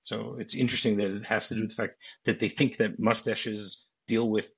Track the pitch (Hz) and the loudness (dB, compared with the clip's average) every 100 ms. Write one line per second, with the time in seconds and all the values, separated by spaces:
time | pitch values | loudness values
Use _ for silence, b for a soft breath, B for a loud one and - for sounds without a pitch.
0 | - 110 110 127 107 117 123 - 120 101 | -8 -8 -6 -10 -8 0 0 2 2 2
1 | 98 101 - 107 - 110 107 - 104 - | 0 -2 -2 -2 0 -4 -4 -4 -6 -6
2 | B B - - 107 - 139 - 107 - | B B 0 2 0 2 2 4 0 2
3 | 110 113 - 110 117 107 101 - _ _ | 2 2 0 -2 -4 -6 -8 -12 _ _
4 | - 113 117 107 - | 0 2 4 2 -2